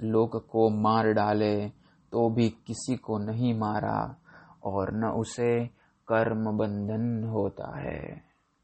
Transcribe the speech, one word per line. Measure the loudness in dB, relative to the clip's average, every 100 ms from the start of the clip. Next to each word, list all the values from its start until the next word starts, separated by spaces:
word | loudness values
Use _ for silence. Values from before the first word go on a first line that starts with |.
लोक | 0 2 2 -2 -2
को | 4 4
मार | 4 4 4 4
डाले, | 4 2 2 2 0 -2 -10 _ _ -6
तो | 0 2
भी | 4 2
किसी | 0 -12 -10 -6 -6
को | -4 -6
नहीं | -4 -2 0
मारा | 0 0 -2 -2 -2 -4 -8 _ -20 -20 -10
और | -4 -2 -2
न | -2 -2
उसे | -2 -4 -2 0 0 -2 _ _ _ -2
कर्म | 2 2 0 -2 0
बंधन | -2 -2 -4 -2 -2 -2
होता | -2 -2 -2 -4 -10 -8
है। | -8 -8 -10 -14 _ _ _ _